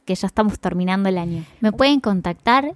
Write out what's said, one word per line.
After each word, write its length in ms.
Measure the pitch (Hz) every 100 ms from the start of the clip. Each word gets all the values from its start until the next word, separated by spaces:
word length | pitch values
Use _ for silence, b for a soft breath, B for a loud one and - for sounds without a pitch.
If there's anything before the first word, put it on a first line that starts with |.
que 100 | -
ya 140 | 185 190
está 140 | -
estamos 160 | 214 -
terminando 480 | 214 180 180 190 196
el 80 | 185
año. 260 | 170 165 160 -
Me 120 | 214
pueden 280 | 214 269 285
contactar 760 | 226 190 175 170 - 254 285